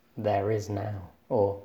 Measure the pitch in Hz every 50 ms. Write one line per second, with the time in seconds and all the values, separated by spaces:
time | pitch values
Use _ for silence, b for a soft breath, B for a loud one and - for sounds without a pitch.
0 | _ _ - 117 104 104 104 101 98 107 110 107 95 95 101 98 104 107 104 98
1 | 90 - - _ _ - 135 113 101 98 98 - -